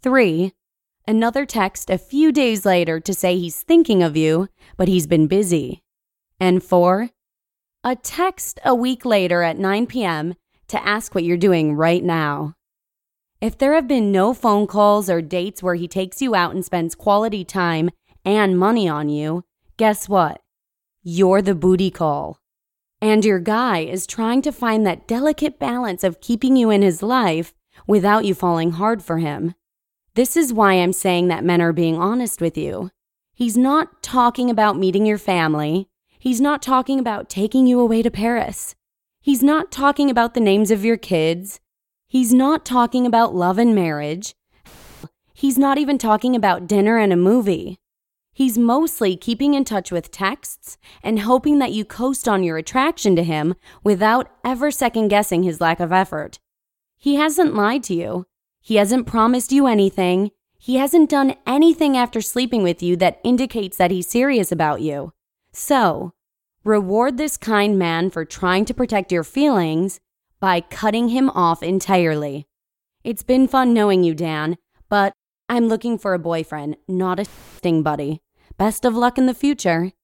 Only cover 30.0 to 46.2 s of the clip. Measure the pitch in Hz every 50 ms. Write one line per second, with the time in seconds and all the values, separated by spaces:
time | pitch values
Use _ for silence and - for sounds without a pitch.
30 | _ _ _ - 254 247 - 330 330 262 240 214 220 196 190 185 175 175 190 -
31 | - 190 180 175 175 180 170 - - 165 175 175 170 170 165 151 170 165 160 160
32 | 170 190 226 254 247 226 - - 170 170 - - 151 143 - - - 180 _ _
33 | _ _ _ _ _ _ _ _ 247 233 208 233 247 269 277 311 320 - _ _
34 | - - - 254 240 240 240 - 247 247 233 214 214 208 202 147 190 185 180 196
35 | 214 214 214 202 - - 185 175 165 156 156 151 151 151 156 185 196 _ _ _
36 | _ _ _ _ _ 262 254 226 269 285 294 285 - - 269 262 262 262 269 269
37 | 254 247 214 202 - _ - 190 196 220 - 262 262 254 247 247 240 233 226 226
38 | 226 233 233 - 208 226 240 233 - - 202 - - - - _ _ _ _ _
39 | _ _ _ _ _ - 277 240 240 277 302 311 320 381 - - 269 285 285 -
40 | 285 277 254 233 233 226 - 247 226 208 190 202 214 190 226 208 190 226 226 226
41 | - - 190 165 156 160 165 175 185 202 - - _ _ _ _ _ _ _ _
42 | _ _ - 262 254 226 247 254 262 277 311 311 - - 247 254 240 240 - 254
43 | 247 247 226 226 233 - - 180 175 175 190 190 233 240 226 202 180 165 151 147
44 | 147 147 156 175 208 - - _ _ _ _ _ _ - - - - - - -
45 | - - _ _ _ _ _ _ - 277 262 226 269 277 277 277 302 262 285 254
46 | - 226 214 214